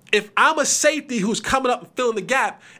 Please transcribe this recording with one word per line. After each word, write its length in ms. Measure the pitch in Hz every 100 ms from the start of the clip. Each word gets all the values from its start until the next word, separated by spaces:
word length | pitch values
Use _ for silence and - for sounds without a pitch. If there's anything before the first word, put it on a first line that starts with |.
| -
if 200 | 208 202 -
I'm 240 | 254 320
a 60 | 277
safety 540 | - 302 302 - 240
who's 200 | 190 214
coming 320 | - - 254
up 120 | 247
and 80 | 170 -
filling 200 | 247 214
the 60 |
gap, 400 | 175 262 220 - - -